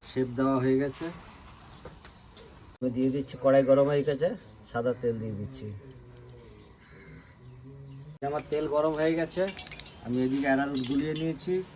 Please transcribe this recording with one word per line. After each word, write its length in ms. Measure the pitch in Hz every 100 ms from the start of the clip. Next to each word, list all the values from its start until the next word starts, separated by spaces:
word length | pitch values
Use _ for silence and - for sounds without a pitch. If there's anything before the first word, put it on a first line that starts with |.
| -
শেপ 180 | - 127 123
দেওয়া 180 | 135 135
হয়ে 140 | 131 131
গেছে, 220 | 139 - 165 175 - - - - - - - - - - - - - - - -
আমি 120 | 127 123
দিয়ে 140 | 131
দিচ্ছি, 200 | 139 135 -
কড়াই 200 | 135 135 131
গরম 160 | 135 139
হয়ে 120 | 143 139
গেছে, 200 | 139 170 226 - - -
সাদা 220 | 117 120 120
তেল 140 | 120 113
দিয়ে 120 | 110 101
দিচ্ছি। 260 | 104 - 107 98 - - - - - - - - - - - - - 156 - - 123 127 131 139 139 135 147 - 143
আমার 120 | 147 147
তেল 140 | 151 151
গরম 180 | 147 156 156
হয়ে 140 | 160 165
গেছে, 220 | 160 180 190 - - - - -
আমি 120 | 117 123
এদিকে 220 | 127 135 139
অ্যারারুট 320 | 135 143 139 123
গুলিয়ে 260 | 139 151 151
নিয়েছি 320 | 160 160 - 185 185